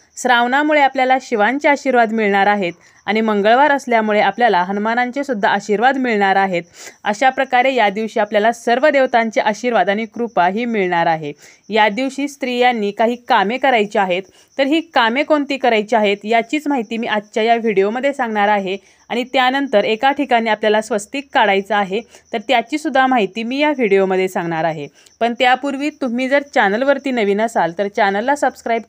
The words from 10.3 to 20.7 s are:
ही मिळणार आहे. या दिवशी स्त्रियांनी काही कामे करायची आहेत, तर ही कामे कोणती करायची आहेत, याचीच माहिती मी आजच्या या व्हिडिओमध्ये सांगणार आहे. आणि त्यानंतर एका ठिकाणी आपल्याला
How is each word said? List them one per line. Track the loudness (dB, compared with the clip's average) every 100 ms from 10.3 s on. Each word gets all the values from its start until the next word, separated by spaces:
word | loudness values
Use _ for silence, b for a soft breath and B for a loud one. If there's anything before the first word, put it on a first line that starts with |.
| 0 0
ही | 0
मिळणार | -2 -2 0 0 0
आहे. | -2 -4 -12 B B B
या | 0 0
दिवशी | 0 -4 -4 -8
स्त्रियांनी | -6 -4 0 0 0 -2
काही | 0 -2 -2
कामे | 0 0 0 0
करायची | 0 2 0 0
आहेत, | 0 -2 -6 b b -4
तर | 0
ही | 0
कामे | 0 2 2 2
कोणती | 0 0 -2 -2
करायची | 0 0 2 2
आहेत, | 2 0
याचीच | 0 -2 0 -4 -2
माहिती | -4 -4 -6
मी | -4
आजच्या | -4 -4 -2
या | 0 2
व्हिडिओमध्ये | 0 0 0 0 -2
सांगणार | -2 -4 0 2
आहे. | 0 -2 -8 b b b
आणि | -6
त्यानंतर | -2 0 0 0 0 0
एका | 0 0 0
ठिकाणी | 0 0 0 0
आपल्याला | 0 0